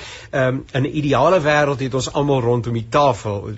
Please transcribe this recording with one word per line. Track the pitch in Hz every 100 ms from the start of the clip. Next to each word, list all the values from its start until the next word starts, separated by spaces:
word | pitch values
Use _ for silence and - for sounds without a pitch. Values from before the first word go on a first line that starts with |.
| - - -
ehm, | 143 131 131 -
in | 139
'n | 139 156
ideale | 143 127 147 185
wêreld | 147 147 147 131
het | 131
ons | 131 123
almal | 151 143 135
rondom | 117 120 117
die | 117 113
tafel, | 147 143 131 110 101 104